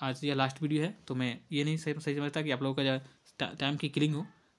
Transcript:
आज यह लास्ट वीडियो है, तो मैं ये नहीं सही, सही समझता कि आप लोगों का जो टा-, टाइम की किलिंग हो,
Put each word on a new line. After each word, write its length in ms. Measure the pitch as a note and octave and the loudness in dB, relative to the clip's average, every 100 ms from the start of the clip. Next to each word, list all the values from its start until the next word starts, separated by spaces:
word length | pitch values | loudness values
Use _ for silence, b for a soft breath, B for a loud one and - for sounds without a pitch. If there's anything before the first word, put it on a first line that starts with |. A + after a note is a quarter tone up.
आज 220 | C3+ C3 | -4 -2
यह 120 | D3 C3+ | 0 2
लास्ट 260 | C3+ C3+ | 2 2
वीडियो 220 | D3+ D3+ | 0 2
है, 140 | D#3+ G#3+ - | 0 -4 -6
तो 80 | B2+ | -2
मैं 260 | B2+ A#2+ - | 0 -2 -4
ये 120 | C#3+ | 0
नहीं 140 | D3 D#3 | 2 0
सही, 220 | D3+ D3 | 0 -2
सही 160 | D3+ D3 | -2 -2
समझता 260 | C#3+ D3+ | -2 -2
कि 100 | D3+ | 0
आप 120 | B2+ | 0
लोगों 120 | C3+ C3+ | 0 2
का 80 | |
जो 220 | C3+ C3 C3+ B _ - | 2 2 -2 B _ -6
टा-, 200 | B2 D3 | -6 -2
टाइम 160 | C#3 C#3+ | -2 0
की 140 | D3+ | -2
किलिंग 260 | C3+ D3+ D3 | 2 2 2
हो, 120 | G3+ b b | -6 b b